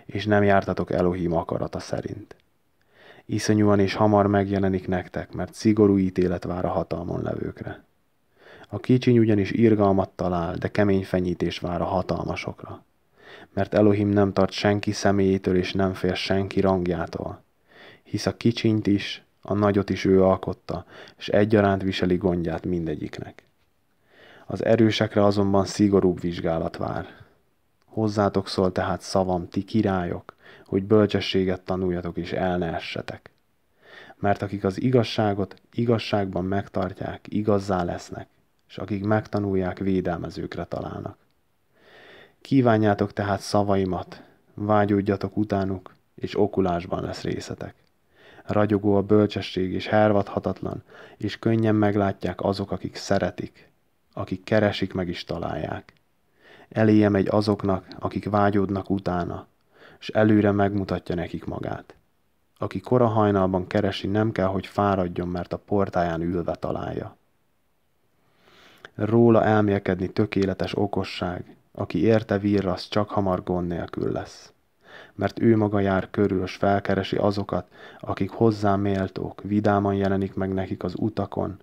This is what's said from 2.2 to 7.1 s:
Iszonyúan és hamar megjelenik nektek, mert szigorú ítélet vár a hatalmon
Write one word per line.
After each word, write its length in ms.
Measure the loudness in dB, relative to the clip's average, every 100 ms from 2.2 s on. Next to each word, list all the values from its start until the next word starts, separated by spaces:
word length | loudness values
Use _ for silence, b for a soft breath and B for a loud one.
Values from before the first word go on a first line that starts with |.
| -16 -20 _ _ _ _ b b b b -6
Iszonyúan 500 | -2 2 4 4 4
és 140 | 2
hamar 340 | 2 4 4 4
megjelenik 600 | 2 0 0 0 -2 -2
nektek, 440 | -4 -4 -8 -8
mert 220 | -8 -10
szigorú 440 | -2 2 6 6 6
ítélet 460 | 2 0 0 -2
vár 220 | -6 -4 -2
a 40 |
hatalmon 520 | -2 -4 -6 -6